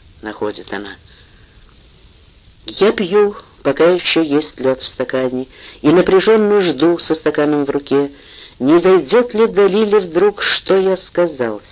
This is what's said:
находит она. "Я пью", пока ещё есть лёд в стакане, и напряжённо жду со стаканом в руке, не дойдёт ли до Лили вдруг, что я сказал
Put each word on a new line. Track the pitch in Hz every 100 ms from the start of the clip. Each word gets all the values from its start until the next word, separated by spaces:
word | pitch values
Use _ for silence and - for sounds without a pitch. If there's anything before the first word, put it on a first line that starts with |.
| - -
находит | 107 104 107 - -
она. | 101 101 95 - - _ - - - - _ _ _ _ _ _ _ _ _ -
"Я | - 196
пью", | 226 175 415 403 - - _
пока | 143 139 165
ещё | 180 - 165
есть | 156 143 156 -
лёд | 131 131
в | -
стакане, | - 127 131 127 127 131 - - -
и | 143
напряжённо | 170 175 190 196 220 208 208
жду | 180 131 165 170
со | - 160
стаканом | 156 151 147 147 139
в |
руке, | 139 139 139 143 - - - - -
не | 131 170
дойдёт | 180 185 135 233 240
ли | 214 220
до | 180 196
Лили | 196 214 208
вдруг, | 185 160 202 -
что | - - - 190
я | 190 185
сказал | - 175 175 139 117 104 -